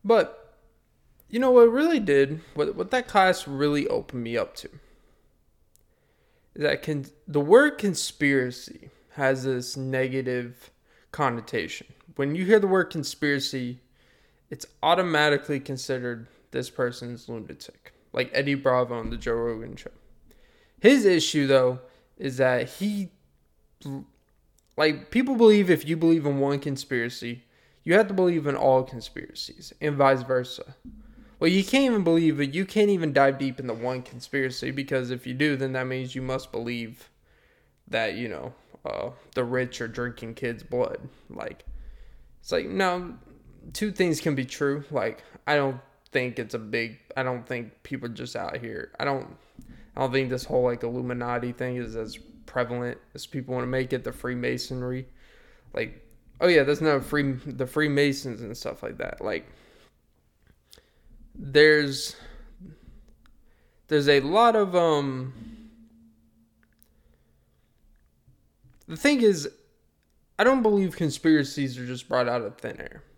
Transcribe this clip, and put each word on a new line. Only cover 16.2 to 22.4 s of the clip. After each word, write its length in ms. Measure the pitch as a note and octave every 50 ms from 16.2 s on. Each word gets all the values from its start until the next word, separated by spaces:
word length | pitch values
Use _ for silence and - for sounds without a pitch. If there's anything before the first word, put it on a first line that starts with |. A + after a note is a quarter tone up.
| A#2+ - _ _ _ _
this 180 | - C3 B2 -
person's 580 | - - B2+ A#2+ A#2+ - B2 A#2+ A#2+ A2+ -
lunatic. 680 | - A#2 A2+ G#2 - C#2+ - - - _ _ _ - _ _ _ _ -
Like 160 | - B2+ B2
Eddie 220 | - B2+ C3+ C#3+ C#3
Bravo 460 | C3+ C#3 C3+ B2+ B2+ B2+ B2 A#2+ A#2
on 100 | A2 A2+
the 80 | A#2
Joe 160 | A2+ - A#2+ A#2
Rogan 420 | A#2 A#2 A#2 A2+ A2 A2+ - -
Show. 140 | A2 - - - _ _ _ - _ _ - - _ - _ _ _ _ _ _ _
His 240 | - A3 C#4+ C4+ G#3+
issue, 440 | G3 F3+ E3 - - - D3+ C#3
though, 320 | C3+ C3+ C3 B2+ B2+ B2+ B2+ - - _ _ _ _ _
is 200 | _ - C#3 B2+
that 320 | B2+